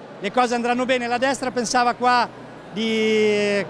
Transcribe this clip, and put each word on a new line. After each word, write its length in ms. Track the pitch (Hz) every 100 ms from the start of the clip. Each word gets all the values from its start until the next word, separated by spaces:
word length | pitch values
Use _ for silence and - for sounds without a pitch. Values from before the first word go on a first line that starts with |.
| - -
le 140 | 196
cose 220 | 220 247
andranno 320 | 240 233 247 247
bene. 200 | 254 240
La 120 | 240
destra 320 | 262 269 254
pensava 420 | 247 226 254 240
qua 480 | 226 247 247 226 - - - -
di, 920 | 185 226 220 220 214 214 208 208 202 185